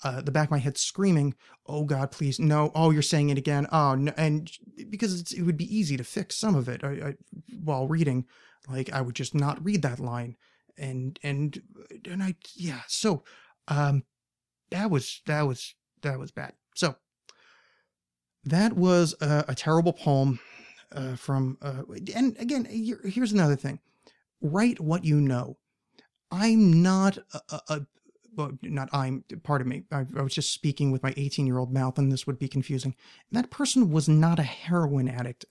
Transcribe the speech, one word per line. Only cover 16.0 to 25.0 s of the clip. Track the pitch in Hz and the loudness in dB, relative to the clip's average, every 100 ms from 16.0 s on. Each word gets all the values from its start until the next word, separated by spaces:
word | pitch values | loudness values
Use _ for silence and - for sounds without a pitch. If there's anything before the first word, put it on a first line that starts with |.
that | 147 135 | -8 -6
was | - | -10
bad. | - - - _ - | -12 -14 -16 _ -2
So, | 160 - _ _ _ _ _ _ _ _ _ _ _ _ _ _ 143 | -2 -2 _ _ _ _ _ _ _ _ _ _ _ _ _ _ -2
that | 165 220 | 2 2
was | 185 185 175 165 - | 4 4 6 4 0
a, | 147 147 - | 0 2 0
a | |
terrible | 131 151 160 170 | -4 2 4 4
poem, | - 151 135 135 120 - - - - - | 0 2 4 4 0 -6 -20 -20 -20 -16
uh, | 139 131 123 | -10 -8 -8
from, | - 135 131 131 | -4 -2 -2 -4
uh, | 143 131 - - 185 208 | -10 -10 -12 -12 -8 -2
and | 262 - | -2 -2
again, | 240 285 233 | -4 -4 -4
here, | 226 220 247 | -6 -6 -6
here's | 190 240 240 | -6 -2 2
another | 208 151 139 | 4 4 2
thing. | 139 160 _ _ _ _ _ - | -2 -10 _ _ _ _ _ -6
Write | 151 185 240 233 | -2 2 2 2
what | 156 175 | -2 0